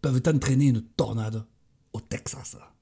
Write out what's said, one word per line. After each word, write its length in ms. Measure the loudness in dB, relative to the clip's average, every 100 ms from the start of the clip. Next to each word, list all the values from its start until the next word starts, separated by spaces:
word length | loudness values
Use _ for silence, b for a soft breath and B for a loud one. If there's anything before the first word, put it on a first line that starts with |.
peuvent 220 | 2 2 2
entraîner 440 | 2 2 4 4
une 120 | 2
tornade 640 | -2 -4 -2 -2 -4 -6 -10 _ _ _ _
au 80 | -14
Texas. 560 | -10 -10 -8 -12 -14 -16 -20 _